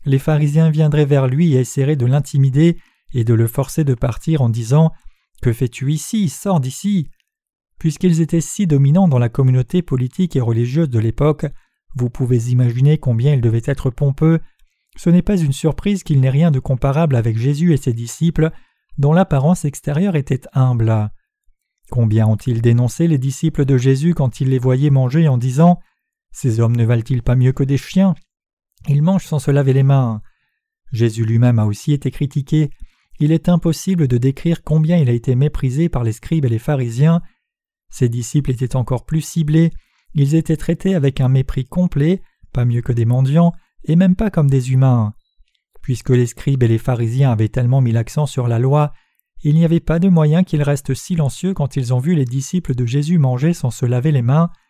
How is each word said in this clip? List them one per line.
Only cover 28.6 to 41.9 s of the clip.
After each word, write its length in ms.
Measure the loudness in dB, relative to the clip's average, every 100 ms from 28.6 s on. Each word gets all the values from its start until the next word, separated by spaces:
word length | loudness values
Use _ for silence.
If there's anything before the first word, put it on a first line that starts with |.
| _ _ -2
Ils 140 | 0
mangent 240 | 2 0 -2
sans 120 | -4
se 120 | 0
laver 220 | 0 2
les 120 | 2
mains. » 360 | 4 2 0 -4 -12 _ _ _ _ _ -10
Jésus 320 | -2 -2 0
lui-même 340 | 0 2 2 2
a 60 |
aussi 280 | 0 -2 -4
été 180 | -2 -4
critiqué. 600 | -6 -6 -6 -2 -2 -2 -6 -20 _ _ -4
Il 120 | 0
est 160 | 0 2
impossible 600 | 0 0 -4 -2 0 0
de 100 | 0
décrire 440 | 0 -2 -2 -4
combien 340 | -2 0 2 2
il 100 | 2
a 40 |
été 220 | 0 0
méprisé 540 | 0 0 -2 -4 -2 -2
par 160 | -2
les 80 | -4
scribes 320 | -6 -4 -2
et 60 | 0
les 80 | -2
pharisiens. 640 | -2 -4 -2 2 2 2 -2 _ _ _ _ _ _
Ses 180 | -2 -2
disciples 420 | -2 -2 -2 -2
étaient 260 | -4 -4 -4
encore 300 | -2 -4 -2
plus 160 | -4
ciblés. 500 | -4 -4 0 2 2 -2 _ _ _
Ils 200 | -2 2
étaient 220 | 2 0 -4
traités 380 | -2 -2 0
avec 260 | 0 0 0
un 80 | 2
mépris 380 | 2 0 -4 -4
complet, 540 | -2 -2